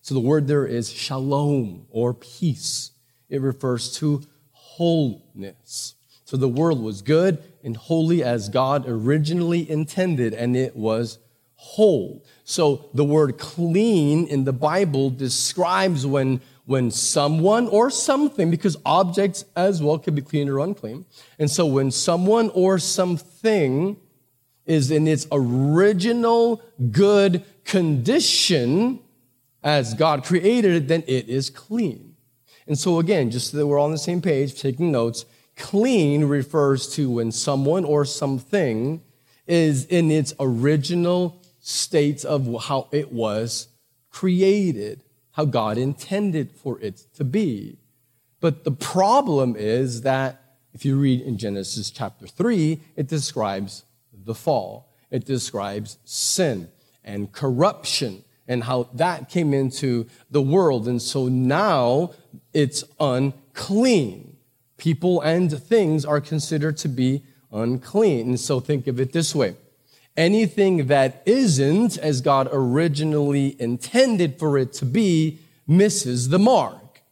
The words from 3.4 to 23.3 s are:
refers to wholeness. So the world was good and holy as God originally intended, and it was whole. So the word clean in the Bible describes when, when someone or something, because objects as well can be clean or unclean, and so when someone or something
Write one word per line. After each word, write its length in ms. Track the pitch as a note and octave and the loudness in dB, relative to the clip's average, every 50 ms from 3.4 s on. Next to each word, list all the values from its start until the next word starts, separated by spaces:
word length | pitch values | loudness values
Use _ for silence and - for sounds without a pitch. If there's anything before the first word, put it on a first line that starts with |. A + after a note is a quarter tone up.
refers 520 | C3 C3+ B2+ C3 - C3+ B2 A#2+ A#2+ - - | -4 -4 -4 -2 -4 -4 -4 -4 -6 -8 -10
to 260 | - - D3+ D3 C#3 C#3+ _ _ _ _ _ _ | -4 -2 -2 -2 -2 -4 _ _ _ _ _ _
wholeness. 1400 | _ _ - - - E3+ E3+ E3+ D#3+ D3 B2+ G2+ - _ _ _ G#2 G2 G2 F#2 _ _ _ - - - - - _ _ _ _ _ _ | _ _ -20 -8 -2 0 0 2 2 0 -2 -2 -6 _ _ _ -16 -16 -16 -16 _ _ _ -14 -12 -12 -14 -16 _ _ _ _ _ _
So 120 | - - | -6 -2
the 120 | C3 B2+ C3+ | 0 0 0
world 320 | A#2+ C3+ D#3+ E3+ E3 C3 | 0 0 0 0 0 0
was 220 | A2+ A2 G#2 G2 G2 | -4 -6 -8 -8 -2
good 400 | C3 D3+ D#3+ F3 F#3+ F3+ D3 - - _ _ - | 0 2 2 4 2 0 -2 -6 -16 _ _ -10
and 120 | C3+ A#2 | -10 -10
holy 460 | A2+ - - E3 E3 D#3+ D#3+ E3+ E3+ C#3 | -10 -6 -4 0 0 2 2 2 0 2
as 260 | A#2+ A#2+ A#2 G2+ G#2 | 0 -2 -2 -2 -2
God 360 | G2+ B2+ C3 C3 C#3 D3 A#2+ | 0 0 0 2 0 -2 -2
originally 840 | B2+ A#2+ A2+ G#2+ B2 C#3+ D#3 D3+ D3+ E3 F3 F3 E3 E3+ F3 E3 - | -2 -4 -2 0 2 2 2 2 0 0 -2 0 0 0 -2 -2 -2
intended, 640 | D#3 D3+ D#3 D3 - - F#3 F#3 E3 C3 B2 A2+ G#2+ | -4 -4 -4 -4 -2 -2 -2 0 0 0 0 -2 -2
and 240 | G#2+ A#2+ A#2+ B2 | -2 -2 -2 0
it 200 | B2 C3 B2+ - | 0 -2 -2 -4
was 420 | A2+ G#2+ A2 A2 A2+ A#2+ A2+ - - _ _ _ _ _ _ _ | -4 -2 -2 0 -2 -2 -6 -8 -14 _ _ _ _ _ _ _
whole. 680 | _ - - - - G#3+ G#3 F3 B2+ - - - - _ _ _ _ _ | _ -20 -14 0 2 4 4 4 2 -2 -4 -10 -16 _ _ _ _ _
So 440 | - - - E3 D3 C#3 B2+ - - - | -8 -2 0 2 2 2 0 -6 -8 -2
the 100 | B2+ D3 | 0 0
word 320 | C#3+ D3 D#3 D3+ C#3 A#2+ - | 2 4 2 2 2 0 -6
clean 920 | - - - E3+ E3+ E3+ D#3+ F#3+ G#3+ A#3 A3 F3+ D3+ C#3+ D3 D#3 E3+ - | -12 -14 -6 -4 -2 0 2 2 2 4 4 4 4 4 2 2 0 0
in 160 | D3 C#3 C3 | -2 -2 -2
the 80 | C3+ C3 | -2 -2
Bible 580 | B2 D3 D3+ D#3+ F#3 G3+ F3 C#3 C3+ C3+ C3+ | 0 0 0 2 2 0 0 2 0 0 0
describes 960 | C3 B2+ C3+ B2+ B2 - - - - - F3+ E3+ F3+ F#3+ F#3+ F#3+ F3 C#3+ B2+ | -2 -4 -6 -4 -4 -4 -4 -4 -2 -2 0 0 2 2 2 2 0 0 -2
when, 340 | C#3+ C3+ C#3+ C3+ C3 C3 B2+ - _ _ _ _ | 0 0 0 2 0 0 -2 -4 _ _ _ _
when 260 | - C3 C3+ B2+ A#2 G#2+ | -2 -2 0 0 0 -2
someone 720 | - - - - D#3 C#3+ C#3+ D#3 D#3+ D#3+ F#3+ G#3+ A#3 A#3+ | -2 -4 -2 0 0 2 2 2 2 2 4 4 2 2
or 240 | A3 F#3+ G#3 A#3 C#4 | 2 4 4 4 4
something, 580 | C4+ - - - C#4 C4+ D4 D4 C#4+ - F#3 E3+ | 0 -2 0 0 2 2 2 0 0 0 0 0
because 280 | E3+ D#3+ - G3+ D#3 - - | 0 0 0 -2 -2 -2 -2
objects 580 | - D3+ F3 F#3+ F3+ F3 G3 G3 G3+ - - - _ _ | 0 2 2 2 2 0 0 0 0 -2 -4 -12 _ _
as 260 | E3+ F3+ G3 G3+ E3+ D3+ | 0 0 0 0 0 0
well 160 | D3 D3+ D#3 | 0 0 0
can 160 | - - D3+ | -2 -2 -2
be 80 | C#3+ C3+ | -2 -4
clean 260 | - - D3+ C#3+ C#3 | -2 -2 -2 -2 0
or 120 | C3+ C3+ | -2 -2
unclean, 440 | C#3+ F#3 G3+ - - G#2+ A2+ C3 F#3 _ _ - - _ _ | -2 -4 -6 -8 -10 -12 -12 -12 -16 _ _ -20 -20 _ _
and 140 | _ D#3 D3 | _ -2 -2
so 160 | D3 - F3 | 0 2 0
when 240 | D3+ C3 C#3 C3+ C3+ | 2 2 2 2 0
someone 600 | B2+ - - - E3+ E3+ F3+ F#3+ G#3+ A#3 A3+ A3 | -2 -2 0 0 0 2 2 2 4 4 2 2
or 280 | - F#3 F#3 F#3+ F#3+ F3+ | 2 2 4 4 4 2
something 1160 | D3+ - - - F#3 F3+ F3 D#3 - - | 0 -2 0 0 0 0 0 -4 -6 -12